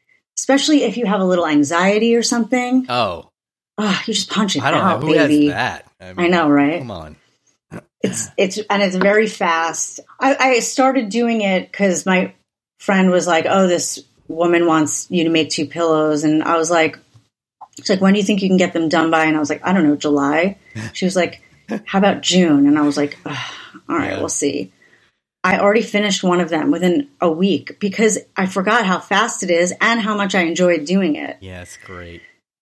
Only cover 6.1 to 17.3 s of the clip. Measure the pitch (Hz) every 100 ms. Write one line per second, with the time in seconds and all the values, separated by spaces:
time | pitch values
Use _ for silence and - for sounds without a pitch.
6.1 | 92 175 175 151 143 143 170 123 90 78
7.1 | 82 _ _ _ _ _ - - _ 196
8.1 | - - - 196 208 208 202 196 185 196
9.1 | 214 214 - 180 165 165 160 - - -
10.1 | - - - 262 240 233 - 262 262 208
11.1 | 226 240 233 196 185 - - 196 170 190
12.1 | 185 190 - _ _ _ _ - 190 185
13.1 | 180 175 165 156 196 185 170 - - -
14.1 | _ - 160 170 170 170 160 147 - -
15.1 | 180 165 165 151 - 147 165 165 156 156
16.1 | 151 151 156 156 170 160 175 156 - _
17.1 | _ _